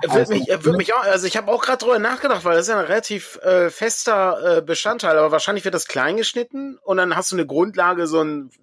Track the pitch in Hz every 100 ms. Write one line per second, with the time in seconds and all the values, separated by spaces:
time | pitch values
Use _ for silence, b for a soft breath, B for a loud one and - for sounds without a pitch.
0 | 165 - - 214 127 190 151 180 185 233
1 | 202 190 180 214 208 233 - 254 226 240
2 | 214 254 285 330 175 165 180 220 160 202
3 | 220 208 - - - 185 175 - 220 220
4 | - 208 190 165 175 170 151 165 208 233
5 | 202 156 156 151 165 208 190 175 - 139
6 | 135 202 220 - 240 269 277 262 - 185
7 | 180 165 185 185 151 139 190 190 180 175
8 | 165 160 156 147 135 _